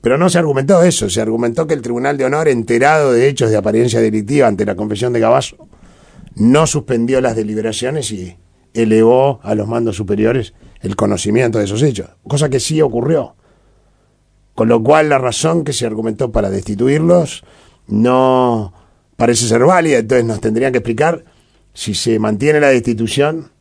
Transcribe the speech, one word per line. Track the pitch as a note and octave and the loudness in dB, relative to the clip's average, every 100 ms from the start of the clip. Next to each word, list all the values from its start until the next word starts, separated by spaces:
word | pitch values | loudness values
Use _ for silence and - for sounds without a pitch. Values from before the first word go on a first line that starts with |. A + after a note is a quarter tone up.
pero | A#2 C3+ | 0 2
no | F3+ | 2
se | F3 | 2
argumentó | D#3+ C3+ C#3 F#3+ | 0 -2 2 4
eso, | F3+ - G#2 | 4 2 -2
se | F#2+ | -2
argumentó | A2 A2+ A#2+ A#2 D#3+ | -2 -2 -2 -2 -2
que | |
el | D#3 | -4
Tribunal | A#2+ A#2+ C3+ C#3+ | -4 -4 -2 -2
de | C3 | -2
Honor, | D3 D#3 | 0 0
enterado | B2 A2+ A#2 C3+ D#3 C#3+ | 0 0 2 4 4 2
de | A#2+ C3+ | 4 2
hechos | C3 A2+ | 2 0
de | G#2+ | 0
apariencia | G2+ G#2+ A#2+ A2+ | 0 0 0 2
delictiva | A2+ G#2+ G#2 C#3+ A#2+ | 0 0 -2 2 2
ante | G2 G#2 | 2 -4
la | F#2+ | -4
confesión | G#2+ G#2 B2 | -6 -4 -2
de | A#2+ | 0
Gavazo, | A2 C3 C3 - - - - _ _ - - - | 2 2 0 -14 -20 -20 -20 _ _ -20 -20 -2
no | A2 C#3 D#3+ | 2 4 2
suspendió | D3+ A#2 A#2+ A#2 C3 | -2 -4 -4 0 0
las | B2+ A2+ | 0 -2
deliberaciones | G#2 G#2+ A2 G#2 B2 D3+ A2 | -4 -4 -4 -4 -6 -6 -8
y | G#2 F2+ F2 _ _ _ | -10 -12 -16 _ _ _
elevó | A2+ A2 A2 A2+ B2+ C#3 B2+ | -2 2 4 6 4 2 -2
a | G2 | -4
los | G#2+ G#2 | -4 -4
mandos | A#2 A2+ G2 | -4 -4 -4
superiores | G2 G#2 G#2+ B2+ G#2+ _ - - | -4 -2 0 -2 -6 _ -20 -14
el | F#2+ G2 | -10 -4
conocimiento | G#2 G2+ - A2 B2 A2+ | -2 -2 -2 0 0 -2
de | G2+ | -4
esos | G#2 | 0
hechos, | D3 G#2 - _ - | -2 -2 -10 _ -6
cosa | C#3+ D3 | -2 -2
que | C3 | -2
sí | - D#3 | -2 0
ocurrió. | D3 A2+ B2+ D#3+ - _ _ _ _ _ _ _ _ _ _ _ _ - | 0 0 0 -2 -2 _ _ _ _ _ _ _ _ _ _ _ _ -4
Con | A2+ | 0
lo | A#2 | 2
cual, | A2+ D#3 D3+ | 4 4 4
la | C#3 | 0
razón | B2+ A#2 D#3+ E3+ | 0 -2 -2 -2
que | D3 | -2
se | C3+ A#2+ | -4 -6
argumentó | A2 A2+ G#2 B2+ | -4 -6 -4 -2
para | A2 G2+ | -2 -2
destituirlos | G2 F#2 G2+ B2+ D3 E3 F3 D#3 - - - _ _ - | -4 -6 -2 0 2 4 2 2 -8 -20 -20 _ _ -6
no | G#2 A#2+ B2+ C3 B2+ B2 A#2 G2 - _ _ _ _ | 0 2 4 4 2 2 0 -6 -14 _ _ _ _
parece | A#2 A#2 A#2 | 0 2 0
ser | A#2 | 2
válida, | C3+ F#3 E3 C3 | 4 4 2 0
entonces | A2 B2+ A2+ | 2 0 0
nos | G#2 | -2
tendrían | A2+ A2 C3+ | -2 -2 0
que | B2 | -2
explicar | A2+ A2+ D3+ E3+ - _ _ _ _ | -4 -2 0 -2 -10 _ _ _ _
si | - - | -12 -8
se | G2+ A#2+ A2+ | -4 -2 0
mantiene | A2 G#2 C#3+ D3+ | 0 -2 0 2
la | C#3+ | 4
destitución | B2+ A2+ A2 A2+ C3+ C#3+ D#3+ C#3+ _ | 2 0 -4 -4 0 -2 -2 -12 _